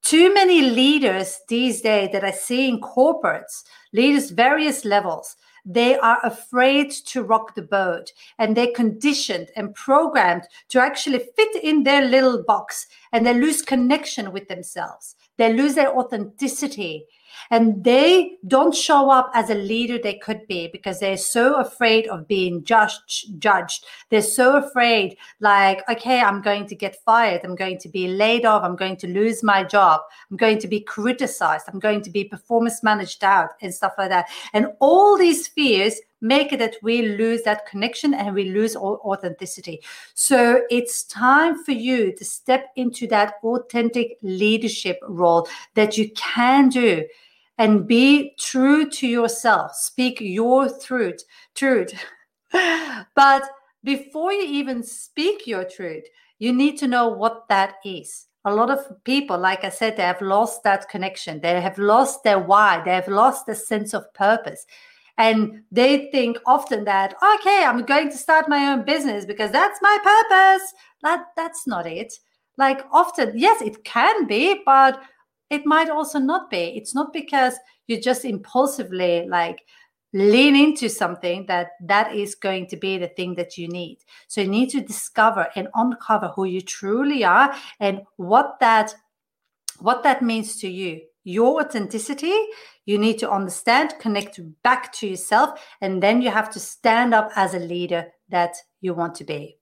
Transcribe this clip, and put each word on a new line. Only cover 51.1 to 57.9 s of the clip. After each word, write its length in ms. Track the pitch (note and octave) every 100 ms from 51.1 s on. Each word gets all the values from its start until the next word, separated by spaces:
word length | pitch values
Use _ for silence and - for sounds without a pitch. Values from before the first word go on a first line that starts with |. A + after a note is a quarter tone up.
| - - _ _ -
truth. 360 | C4+ B3 F3 G3 - - _ _ _
<laughs> 600 | F#4 F4 E4 D#4 A#3 - -
But 260 | C#4 C4+ C4+ - _ _
before 500 | - C#4 - D#4 F4
you 140 | G4+ F4+
even 380 | C#4+ C#4 B3
speak 600 | A#3 - - - E4 G#4 -
your 160 | G3+
truth, 400 | F#3 - F3+ D#3 - _ _ _
you 140 | A3+
need 260 | B3+ C#4+ D4
to 80 | C#4
know 220 | B3 A#3
what 400 | G3 A3+ A3+ _
that 260 | G3 G3 -
is. 440 | G3+